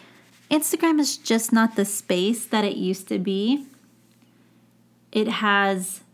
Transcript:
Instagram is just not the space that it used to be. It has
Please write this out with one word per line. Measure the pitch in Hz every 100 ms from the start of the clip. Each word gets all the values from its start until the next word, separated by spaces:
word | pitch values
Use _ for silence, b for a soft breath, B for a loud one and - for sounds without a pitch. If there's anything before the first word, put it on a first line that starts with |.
| B B B B -
Instagram | 302 302 330 330 302
is | 277 -
just | - 226 226
not | 226 226 214
the | 196
space | - - 180 190 233 -
that | 220
it | 202 214
used | 185 190 -
to | 208
be. | 185 196 214 285 - - _ _ _ _ b b b b b _ _ _ _
It | 214 214
has | 214 208 202 196 190 185 - -